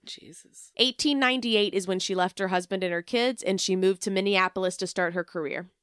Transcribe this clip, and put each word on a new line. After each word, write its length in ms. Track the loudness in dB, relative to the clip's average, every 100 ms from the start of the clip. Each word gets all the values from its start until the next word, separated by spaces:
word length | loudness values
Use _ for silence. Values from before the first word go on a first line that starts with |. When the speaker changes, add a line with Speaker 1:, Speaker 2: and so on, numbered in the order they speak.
| -16
Speaker 1:
Jesus. 640 | -18 -18 -20 -20 -20 -8 0
Speaker 2:
Eighteen 400 | 0 2 0 2
ninety-eight 560 | 2 2 2 2 2
is 120 | 0 -2
when 120 | -4
she 160 | -2
left 240 | 0 -2 -2
her 100 | -2
husband 340 | -2 -2 -4
and 100 | -2
her 80 | -4
kids, 400 | -2 0 0 0
and 180 | 0 0
she 160 | 0 2
moved 260 | 2 2
to 80 | 0
Minneapolis 680 | 0 2 4 2 0 -2 -2
to 80 | -4
start 260 | -2 -2
her 100 | -2
career. 440 | -6 -6 -6 -6 -10 _